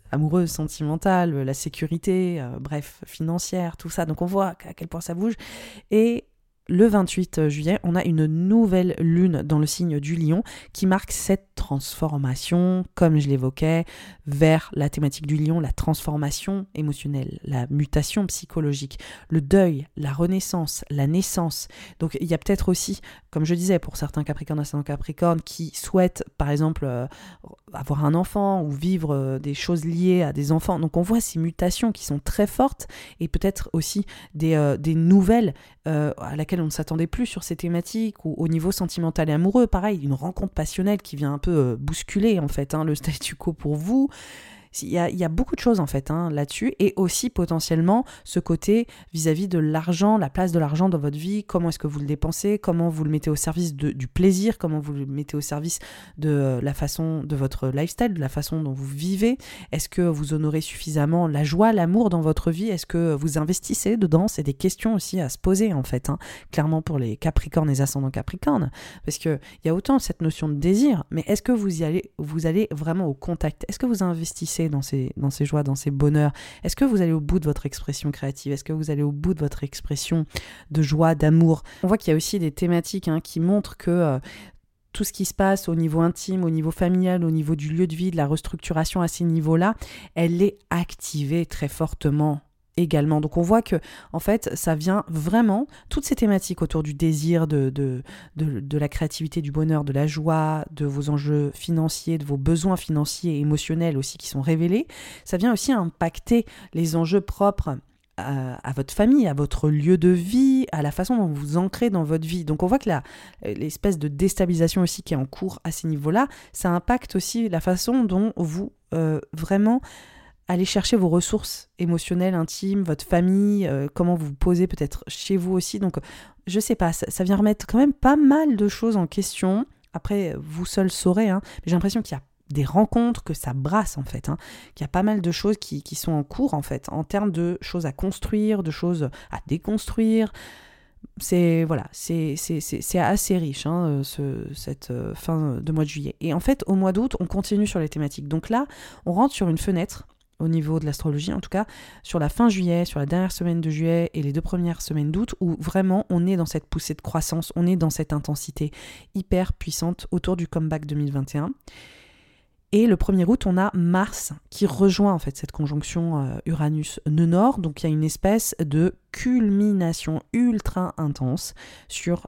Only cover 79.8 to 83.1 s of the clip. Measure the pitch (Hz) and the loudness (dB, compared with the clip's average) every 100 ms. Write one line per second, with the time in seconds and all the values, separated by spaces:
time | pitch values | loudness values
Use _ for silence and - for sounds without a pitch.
79.8 | - 147 - 170 151 - - - - 151 | -6 -6 0 0 0 -6 -10 -16 -4 0
80.8 | 143 156 165 156 151 165 165 156 - - | 2 4 4 6 6 8 8 4 -2 -4
81.8 | 185 220 - 156 - 202 160 139 175 175 | 0 2 2 0 0 -2 -2 0 2 2
82.8 | - 190 175 | 0 -4 -2